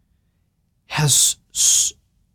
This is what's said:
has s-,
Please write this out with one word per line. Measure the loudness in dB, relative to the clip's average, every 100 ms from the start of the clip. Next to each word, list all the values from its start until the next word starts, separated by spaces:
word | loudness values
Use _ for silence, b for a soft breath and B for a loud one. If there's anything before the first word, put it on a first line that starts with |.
| _ _ _ _ _ _ _ _ _
has | -4 0 2 0 -4 _
s-, | -2 0 0 -2 -6 _ _ _